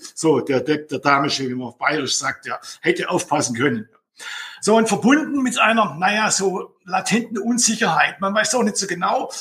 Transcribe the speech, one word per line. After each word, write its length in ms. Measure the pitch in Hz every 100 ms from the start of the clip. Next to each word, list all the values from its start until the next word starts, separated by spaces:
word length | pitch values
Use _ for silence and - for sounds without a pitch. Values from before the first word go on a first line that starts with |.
| -
So, 260 | - 160 131
der, 200 | - 131
der, 180 | 151 147
der 200 | - 135
Damische, 500 | 147 139 143 139 131
wie 60 | 127
man 140 | 120
auf 80 | -
Bayerisch 400 | 139 151 127 -
sagt, 280 | 135 - 120
ja, 140 | 123 - -
hätte 280 | 160 180 170
aufpassen 460 | 180 - 147 127 117
können. 340 | 143 117 - _ _ - - - - -
So, 160 | - 226
und 100 | 220
verbunden 540 | 196 233 302 285 277
mit 180 | 254 -
einer, 360 | 220 226 196 147
naja, 340 | 190 214 214
so 460 | - 190 190 - _ 180
latenten 540 | 185 - 226 226 220
Unsicherheit. 840 | 226 240 - 220 196 151 143 -
Man 140 | 196 214
weiß 180 | 214
auch 80 | 247
nicht 160 | 208 -
so 80 | 185
genau, 460 | 170 196 254 - -